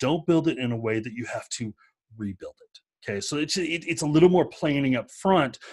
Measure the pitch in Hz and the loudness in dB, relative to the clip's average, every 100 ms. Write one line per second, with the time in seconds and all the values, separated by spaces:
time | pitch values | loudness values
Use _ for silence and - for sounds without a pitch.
0 | - 170 160 165 160 127 123 117 113 110 | -2 0 2 2 2 -2 -4 -2 -2 -2
1 | 107 113 120 120 - - 110 - _ _ | -4 -10 -10 -10 -10 -8 -10 -10 _ _
2 | _ 110 104 92 85 _ _ - _ _ | _ -10 -10 -10 -16 _ _ -20 _ _
3 | - 101 - 147 156 196 165 165 170 160 | -8 -8 -6 -6 -4 -4 -4 -4 -4 -4
4 | 151 151 180 180 151 - 156 143 139 123 | 2 6 8 6 2 -2 -2 0 2 0
5 | 107 - 190 190 135 - - | -2 -4 2 4 2 -4 -20